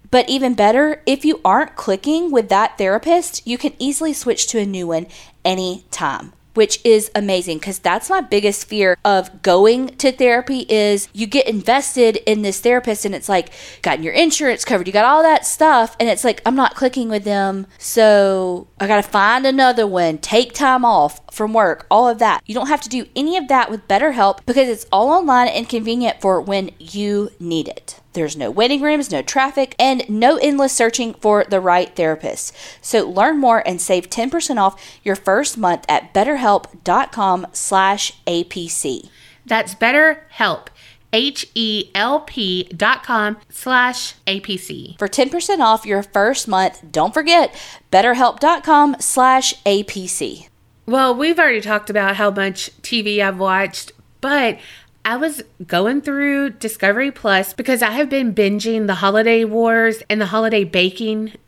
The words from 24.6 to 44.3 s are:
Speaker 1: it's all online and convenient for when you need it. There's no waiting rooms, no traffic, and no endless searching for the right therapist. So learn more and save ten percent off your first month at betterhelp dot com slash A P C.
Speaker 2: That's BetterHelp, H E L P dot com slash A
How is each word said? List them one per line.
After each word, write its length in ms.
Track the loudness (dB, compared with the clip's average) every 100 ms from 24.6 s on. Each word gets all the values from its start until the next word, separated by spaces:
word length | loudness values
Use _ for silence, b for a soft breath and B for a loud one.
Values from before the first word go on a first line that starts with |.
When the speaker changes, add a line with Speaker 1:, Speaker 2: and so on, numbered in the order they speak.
| 0
Speaker 1:
it's 160 | -2 -2
all 160 | 0 4
online 400 | 2 4 4 2
and 180 | 0 -4
convenient 540 | -6 -4 -2 -2 0
for 180 | 0 0
when 320 | 0 -4 -4 -12
you 520 | -12 -6 -2 -2 -4 -8
need 300 | -6 -4 -4
it. 320 | -12 -18 -20 _
There's 240 | -6 -6 -4
no 120 | -4
waiting 320 | 0 0 0
rooms, 300 | -2 -2 -2
no 100 | -6
traffic, 540 | -4 -2 0 -2 -4 0
and 300 | 0 0 -4
no 300 | 0 2 2
endless 340 | 2 2 0
searching 440 | 0 0 0 -6 -2
for 280 | 2 2 2
the 100 | 0
right 340 | 2 2 0
therapist. 600 | -2 -2 -2 -6 -10 -12 B B B
So 300 | -2 -2 0
learn 300 | 2 2 2
more 220 | 2 2 0
and 140 | -4
save 280 | -2 -2 -2
ten 200 | -6 -4
percent 280 | -4 -4 0
off 240 | 0 -2 B B
your 140 | -6 -4
first 400 | 0 0 -2 -2
month 260 | -2 -2 -2
at 240 | -4 -2
betterhelp 680 | -2 0 0 0 0 -2 -8 -2
dot 260 | 0 -2
com 340 | -2 -2 -2 -6
slash 640 | -10 -2 0 2 0 -6 -8 -6
A 200 | -4 -6
P 240 | -10 -8
C. 420 | -6 -6 -8 -12 b b b -4
Speaker 2:
That's 300 | -4 -4 -2
BetterHelp, 920 | 2 4 2 0 -8 -4 -2 -2 -10 b b b _
H 360 | -2 -2 -6 -10 -6
E 340 | -4 -4 -6
L 280 | -4 -2 -2
P 480 | -4 -8 -4 -4 -6
dot 300 | -2 0 0
com 320 | -2 -2 -2 -6 _
slash 640 | -12 -2 0 0 -4 -12 -8
A 140 | -6